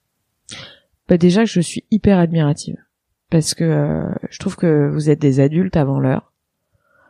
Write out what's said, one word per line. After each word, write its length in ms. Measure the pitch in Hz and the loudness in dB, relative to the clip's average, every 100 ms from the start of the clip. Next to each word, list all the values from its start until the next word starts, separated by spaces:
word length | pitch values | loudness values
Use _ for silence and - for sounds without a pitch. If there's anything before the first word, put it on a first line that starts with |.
| _ _ _ _ - - - - _ _ - | _ _ _ _ -20 -20 -20 -20 _ _ 0
Bah, 80 | 175 | 2
déjà 260 | 175 190 | 4 4
que 60 | 226 | 2
je 100 | 185 | 0
suis 240 | 165 - - | -4 -6 -4
hyper 280 | 214 208 190 | 0 2 2
admirative. 580 | 170 165 147 147 - - _ _ _ _ - | 2 2 0 -2 -6 -14 _ _ _ _ -2
Parce 240 | 165 147 | -2 0
que, 120 | - 165 | -2 -2
euh, 440 | 151 147 156 - - - | 0 -2 -4 -6 -8 -12
je 100 | - | -10
trouve 160 | 196 - | -10 -4
que 320 | 175 151 143 | 0 2 0
vous 220 | 147 151 | 0 0
êtes 100 | 151 | 2
des 220 | 143 131 | 2 2
adultes 340 | 139 160 190 170 | 2 2 0 0
avant 240 | 135 139 | 0 0
l'heure. 320 | 131 - - _ _ _ _ _ _ _ _ | -2 -2 -6 _ _ _ _ _ _ _ _